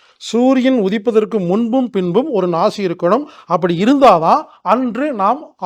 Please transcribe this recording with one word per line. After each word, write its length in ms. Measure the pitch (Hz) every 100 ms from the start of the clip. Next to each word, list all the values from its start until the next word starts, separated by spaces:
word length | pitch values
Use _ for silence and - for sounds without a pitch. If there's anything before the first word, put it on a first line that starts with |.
| _ _
சூரியன் 540 | - 226 254 269 254 254 190
உதிப்பதற்கு 500 | 220 220 220 208 220 175
முன்பும் 380 | 196 233 254 254
பின்பும் 340 | 196 180 180 302
ஒரு 140 | 220 180
நாசி 320 | 165 202 - 190
இருக்கணும். 380 | 170 175 226 294 - -
அப்படி 200 | 170 175 170
இருந்தாதான் 580 | 214 285 262 175 165 262 302 _ 180
அன்று 340 | 226 254 220 302 226
நாம் 200 | 196 269 320 -